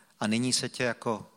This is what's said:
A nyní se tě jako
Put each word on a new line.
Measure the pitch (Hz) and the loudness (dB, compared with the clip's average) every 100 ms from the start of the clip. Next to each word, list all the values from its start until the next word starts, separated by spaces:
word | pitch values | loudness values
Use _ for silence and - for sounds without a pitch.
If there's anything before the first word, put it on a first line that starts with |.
| - - | -16 -4
A | 107 | 0
nyní | 113 127 | 2 2
se | - 123 | 0 -2
tě | - | -2
jako | 123 113 120 104 - | -2 0 -2 -4 -6